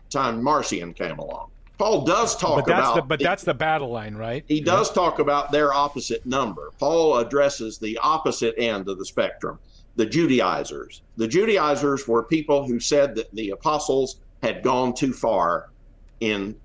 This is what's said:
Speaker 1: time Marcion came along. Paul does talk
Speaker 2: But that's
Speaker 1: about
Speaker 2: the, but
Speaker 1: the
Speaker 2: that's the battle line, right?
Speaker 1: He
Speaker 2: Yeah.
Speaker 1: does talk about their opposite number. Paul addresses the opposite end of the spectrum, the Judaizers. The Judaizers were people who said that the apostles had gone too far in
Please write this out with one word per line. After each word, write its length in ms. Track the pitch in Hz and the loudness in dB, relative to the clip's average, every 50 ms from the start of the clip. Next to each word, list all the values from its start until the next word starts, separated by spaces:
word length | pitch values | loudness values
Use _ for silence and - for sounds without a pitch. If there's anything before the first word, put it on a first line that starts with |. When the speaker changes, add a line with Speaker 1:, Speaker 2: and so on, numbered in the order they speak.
| - - | -12 -6
Speaker 1:
time 320 | - 139 135 127 113 113 117 | -4 -2 -2 -2 -2 -2 0
Marcion 500 | 139 151 139 123 - 110 95 85 87 85 | 2 2 2 0 -2 -4 -6 -6 -8 -8
came 260 | - 90 85 78 73 | -8 -8 -6 -6 -8
along. 300 | 73 71 71 - - - - - - - - - | -10 -10 -10 -12 -14 -16 -18 -20 -20 -14 -6 -2
Paul 260 | 196 214 220 165 135 | 0 0 2 2 2
does 320 | 151 180 214 233 - - | 2 2 2 2 0 -2
talk 200 | - - 170 151 | -2 0 0 2
Speaker 2:
But 100 | 143 135 | 2 2
that's 140 | - - - - 131 | 2 2 2 2 2
Speaker 1:
about 60 | 117 | 2
Speaker 2:
the, 60 | 170 147 | 2 0
but 160 | 131 160 139 | 0 -2 0
Speaker 1:
the 40 | 139 | 0
Speaker 2:
that's 200 | 170 190 196 - | 0 0 0 -2
the 100 | 180 151 | -2 -2
battle 340 | 120 156 156 156 156 143 123 | 0 0 0 0 0 -2 -4
line, 260 | 117 117 107 107 104 | -6 -6 -8 -8 -10
right? 280 | 107 110 113 120 143 - - | -8 -8 -6 -6 -6 -4 -2
Speaker 1:
He 100 | 151 156 | -2 0
Speaker 2:
Yeah. 60 | 143 | 2
Speaker 1:
does 280 | 170 175 196 220 - - | 2 2 2 2 2 0
talk 280 | 196 180 165 - - | 0 2 2 2 2
about 320 | 151 147 143 143 143 - 147 | 2 2 2 0 0 0 2
their 200 | 147 151 143 139 | 2 4 2 2
opposite 540 | 143 147 143 - 131 117 - 117 113 - | 2 0 -2 -2 -6 -6 -6 -6 -6 -4
number. 460 | 127 127 139 131 110 92 76 71 - - - | -4 -2 -2 -2 -2 -6 -8 -14 -16 -8 -2
Paul 380 | - 143 160 170 165 156 139 120 | 0 2 4 4 6 6 4 4
addresses 600 | 117 113 135 143 143 139 139 - 113 110 107 - | 2 2 2 2 2 2 2 -2 -6 -8 -8 -6
the 180 | 110 107 110 117 | -6 -6 -4 0
opposite 580 | - 143 160 160 - 139 120 - 131 117 113 - | 0 0 0 0 0 -2 -2 0 0 -2 0 0
end 300 | 120 117 110 101 92 95 | 0 -2 -2 -2 -4 -6
of 100 | 98 90 | -8 -8
the 60 | 95 | -10
spectrum, 560 | - - - 104 92 - - - 80 - - - - - - - - - | -6 -2 -2 -2 -2 -4 -6 -10 -10 -10 -12 -16 -20 -20 -20 -20 -6 -2
the 100 | - 113 | -2 0
Judaizers. 960 | 104 107 160 170 147 131 120 104 92 82 73 69 - 76 71 62 - - - - _ - | 0 2 2 2 4 4 2 2 2 0 -2 -4 -6 -10 -12 -12 -14 -18 -20 -20 _ -6
The 120 | - 113 113 | -4 -2 0
Judaizers 800 | 113 170 214 226 214 190 156 151 143 127 143 143 139 131 - - | 2 2 2 4 2 2 2 2 0 0 0 0 0 0 0 2
were 160 | 117 117 113 | 2 2 2
people 420 | - 165 160 151 147 143 143 139 | 2 0 -2 2 2 2 2 2
who 140 | 127 120 117 | 0 -2 -2
said 340 | - - 151 143 143 139 110 | 0 2 2 4 4 2 0
that 180 | 110 107 - - | -4 -8 -8 -8
the 180 | 104 110 101 | -8 -6 -6
apostles 680 | 95 - - 156 151 151 147 - 135 135 131 127 - - - - - - - | -6 -4 -2 0 0 0 0 0 0 2 0 -2 -4 -10 -20 -20 -10 -6 -4
had 220 | 113 - - - | -4 -2 -2 0
gone 280 | 127 127 127 127 127 120 | 0 2 2 2 0 0
too 200 | - 151 135 120 | 0 -2 -2 -2
far 580 | - - 117 110 92 87 85 85 80 - - - - - - - - - - - - | 0 0 2 2 2 2 2 0 -2 -4 -8 -18 -20 -20 -20 -20 -20 -20 -20 -10 -4
in 380 | 113 110 107 101 98 101 107 - | -2 -2 -2 -2 -4 -6 -8 -12